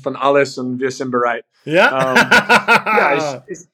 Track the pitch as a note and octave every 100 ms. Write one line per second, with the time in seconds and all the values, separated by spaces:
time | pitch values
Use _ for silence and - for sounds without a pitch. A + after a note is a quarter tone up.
0 | C#3 B2+ C3+ C#3+ C#3 C3 B2+ B2+ C3 B2+
1 | C3 B2 A#2+ A#2 - _ C#3+ E3 A#3 -
2 | C3 G#3+ B3+ B3 - A#3+ - A#3 A3 A3
3 | D#3 D3 D3+ B2+ - E3+ _